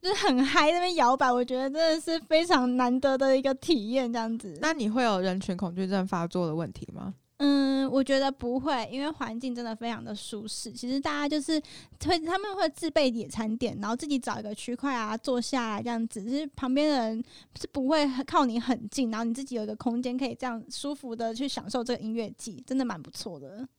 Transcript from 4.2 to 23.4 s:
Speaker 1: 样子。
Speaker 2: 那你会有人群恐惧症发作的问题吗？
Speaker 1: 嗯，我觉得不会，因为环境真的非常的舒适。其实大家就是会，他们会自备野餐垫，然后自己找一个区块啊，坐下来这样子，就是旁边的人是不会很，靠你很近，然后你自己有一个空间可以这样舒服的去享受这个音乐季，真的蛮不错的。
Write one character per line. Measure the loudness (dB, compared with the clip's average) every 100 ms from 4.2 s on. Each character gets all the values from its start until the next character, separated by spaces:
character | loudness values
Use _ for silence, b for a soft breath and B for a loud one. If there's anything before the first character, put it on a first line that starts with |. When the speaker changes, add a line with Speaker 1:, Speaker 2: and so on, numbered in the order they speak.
Speaker 1:
样 | -2 -4
子。 | -8 -4
Speaker 2:
那 | -2
你 | 0 0
会 | 2
有 | 4 4
人 | 2 0
群 | -2 -2
恐 | -2
惧 | -2 0
症 | 0 0
发 | 0 -2
作 | 0 0
的 |
问 | -2 -4
题 | -8 -12
吗？ | -10 -10 -12 _ _
Speaker 1:
嗯， | 2 4 4 2 2
我 | 2
觉 | 4 4
得 | 2
不 | 0 -2 -2
会， | 0 -2 -2
因 | -4
为 | -6
环 | -4 -6 -6
境 | -6
真 | -6 -6
的 | -6
非 | -6
常 | -6
的 | -8 -10
舒 | -8 -10 -8
适。 | -8 -10
其 | -8 -4
实 | -2
大 | -2
家 | 0 0
就 | 0
是 | 2 0 B B B -6 0
会， | 0
他 | 2 -2
们 | -2 0
会 | 0
自 | 0 0
备 | 2 2
野 | 0 -6
餐 | -4 -2 -2
垫， | -2 -2
然 | -4
后 | -2
自 | 0
己 | -2
找 | -2 -6
一 |
个 | -6 -8
区 | -6
块 | -4 -2 -2
啊， | -2 -4
坐 | 0 0
下 | 0 0 0
来 | -2
这 | -2
样 | -2 -4
子， | -4
就 | -4
是 | -4 -4 -4
旁 | 0
边 | 2 4
的 | 4
人 | 2 -2 -6 B B -14
是 | -8
不 | -2 2
会 | 4 4
很， | 0 0
靠 | 4 4
你 | 2
很 | 0 -2 -2
近， | -2 0
然 | 0
后 | -2
你 |
自 | -2
己 | -4 -4
有 |
一 | -4
个 | -2
空 | -2 0
间 | 0 -2
可 |
以 | -4
这 | -4 -6
样 | -6 -8
舒 | -8 -6 -6
服 | -8
的 | -4 -4 -2
去 | -4
享 | -4 -4
受 | -4
这 | -2
个 | -2
音 | -2
乐 | -4 -4 -8
季， | -12 -12 -4
真 | 0
的 | 0
蛮 | -2
不 | -10
错 | -12 -12
的。 | -12